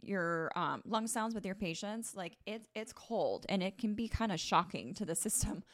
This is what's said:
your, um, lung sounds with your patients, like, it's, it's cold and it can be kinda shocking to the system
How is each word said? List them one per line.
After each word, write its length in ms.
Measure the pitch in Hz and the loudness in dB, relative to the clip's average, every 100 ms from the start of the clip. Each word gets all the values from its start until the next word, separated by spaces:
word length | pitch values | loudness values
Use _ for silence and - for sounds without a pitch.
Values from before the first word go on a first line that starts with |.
your, 520 | - 196 170 170 160 | -2 0 2 2 0
um, 280 | - 156 139 | 0 0 0
lung 240 | - 220 226 | 0 0 0
sounds 260 | 226 220 | 0 0
with 100 | 226 | 0
your 120 | 190 196 | -2 -2
patients, 580 | 185 165 202 220 226 | -2 -2 -4 -4 -6
like, 220 | 202 170 - - | -6 -8 -8 -8
it's, 220 | 220 220 220 | -8 -8 -8
it's 160 | 220 | -8
cold 520 | - - 226 139 95 - | -10 -4 2 4 2 2
and 120 | 196 | 2
it 160 | 185 - | 2 0
can 180 | 214 | 0
be 140 | 214 226 | 0 -2
kinda 280 | - 226 170 | 0 2 0
shocking 580 | - 170 175 - 120 | 4 4 4 -2 -8
to 100 | - | -6
the 120 | 202 170 | -2 0
system 480 | 185 - - 165 - | 2 2 2 -2 -8